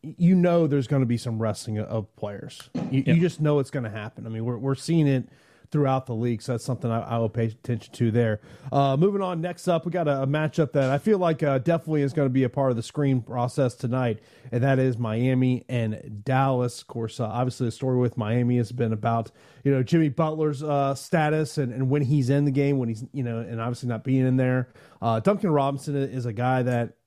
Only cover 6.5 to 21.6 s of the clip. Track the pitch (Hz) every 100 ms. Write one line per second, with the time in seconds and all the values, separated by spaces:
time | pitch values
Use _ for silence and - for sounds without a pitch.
6.5 | 123 - 123 117 113 - 117 113 120 113
7.5 | 110 - 117 - - 117 107 117 107 -
8.5 | - - 139 139 135 190 202 190 170 175
9.5 | 175 - 170 170 175 156 139 135 151 156
10.5 | - 151 143 131 139 214 208 175 156 151
11.5 | 135 120 165 - 156 139 143 139 127 127
12.5 | 147 135 117 113 - 139 131 110 123 120
13.5 | - 131 - 123 127 123 104 - - -
14.5 | 123 135 135 131 117 117 110 127 127 127
15.5 | 123 - 123 113 107 131 104 104 131 135
16.5 | 131 123 - - 117 113 - 110 110 127
17.5 | - 123 - 131 127 123 - 107 120 120
18.5 | 123 113 123 117 110 117 117 - _ -
19.5 | - 139 135 123 165 156 123 160 156 156
20.5 | 135 151 143 139 139 - 170 151 156 151
21.5 | -